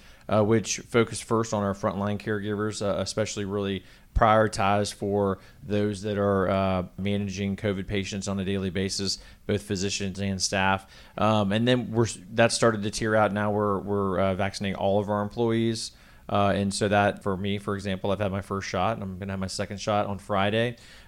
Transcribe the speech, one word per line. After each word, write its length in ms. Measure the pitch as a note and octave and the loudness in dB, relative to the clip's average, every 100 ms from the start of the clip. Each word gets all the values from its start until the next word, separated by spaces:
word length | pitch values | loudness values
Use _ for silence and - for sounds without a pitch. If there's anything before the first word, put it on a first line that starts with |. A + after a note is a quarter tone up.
| - - - | -20 -18 0
uh, 120 | G#2+ | 2
which 360 | G#2 A2+ F#2+ - | 4 4 2 -6
focus 400 | - A#2+ A2+ G#2+ | 0 0 0 -2
first 340 | - A2+ A2+ | -2 -2 0
on 100 | G#2 | -2
our 100 | G2+ | -2
frontline 440 | G2 G#2+ F#2 G2+ G#2 | -2 -4 -2 -4 -4
caregivers, 640 | A2 G#2+ G2+ G2+ G#2+ G2+ | -4 -4 -4 -2 -4 -2
uh, 160 | G2+ F2 | -2 -2
especially 460 | F#2+ - G#2+ - G2 | -2 -2 -4 -4 -4
really 380 | G2+ G2 F#2+ - - - | -2 -2 -4 -8 -20 -6
prioritized 800 | - A2+ A2 A2 - G2 G#2 G#2 | 4 6 6 4 2 2 2 0
for 460 | - G#2 G2+ G2 F#2+ - - | -4 -2 2 2 0 -8 -18
those 380 | - G#2 G#2 G2 | -4 0 0 -2
that 140 | G#2 G2+ | -4 0
are, 320 | G2+ G2 F#2 | 2 2 2
uh, 340 | F#2+ F#2+ F#2 F2+ - | 2 2 0 -2 -4
managing 600 | F#2+ G2+ G2+ F#2 G2 F#2+ | -2 -2 -2 -4 -4 -2
covid 280 | G#2+ F#2+ F#2+ | -2 -2 -2
patients 440 | G#2 F#2+ G2+ G2 | -4 -4 -6 -4
on 100 | G2 | -2
a 60 | F#2 | -2
daily 240 | G2 F#2+ | -2 -2
basis, 500 | F2+ F#2+ - F#2+ - - - - | -2 -2 -2 -4 -4 -10 -10 -2
both 160 | G#2 | -2
physicians 600 | - G2 G2 - G2 F2+ | -2 -2 -2 -2 -4 -4
and 200 | G2 F#2+ | -4 -2
staff. 460 | - G2+ F#2+ F#2+ - - - - | -2 2 2 2 -2 -20 -14 0
Um, 340 | G#2 G#2+ G2 | 2 4 2
and 160 | G#2+ A#2+ | 2 4
then 240 | B2+ G#2+ | 2 2
we're 140 | A2 A2+ | 2 2
s-, 120 | - - A#2 | -2 -4 2
that 180 | A#2 | 4
started 300 | - A#2 A2 | 4 2 2
to 80 | G#2 | -2
tier 220 | - A2+ | -2 2
out. 200 | G#2+ G#2 | 4 4
Now 180 | G2+ G#2 | 2 0
we're, 280 | G#2 G#2 G2 | 2 0 0
we're, 400 | F#2 G2+ G2 F2+ | -2 0 0 2
uh, 160 | F#2+ F#2 | 2 0
vaccinating 420 | G2 - G2 F#2 | -2 -2 -6 -2
all 220 | G2 G2 | 0 2
of 100 | G2 | 0
our 120 | G#2 | -2
employees. 680 | G#2 A#2 A#2 A2+ A2+ A2+ - - - - - | -2 -2 0 2 0 -2 -8 -14 -20 -18 -2
Uh, 240 | G2+ G2+ F#2+ | 2 4 2
and 180 | G2+ | 0
so 140 | - G#2 | 0 2
that 340 | G2+ G2+ - | 4 4 0
for 140 | G2+ F#2 | -2 -2
me, 240 | G2+ G2+ | -2 -4
for 160 | G2+ G2+ | -4 -6
example, 340 | G2+ F#2+ G2+ | -4 -4 -2
I've 100 | G2 | -2
had 120 | G#2 | -2
my 100 | F#2+ | -4
first 260 | - G2 - | -4 -6 -4
shot 240 | G2 F#2+ | -2 0
and 100 | A2+ | -2
I'm 160 | G2 F#2 | -6 -8
gonna 140 | G2 | -8
have 60 | F#2+ | -6
my 80 | F#2+ | -6
second 320 | - G2+ G2+ | -6 -6 -6
shot 280 | A2 G#2 G2+ | 0 0 0
on 100 | G2 | -4
Friday, 600 | - G2+ G2+ A2 A#2+ A#2+ - - | -2 0 2 2 -2 -4 -16 -20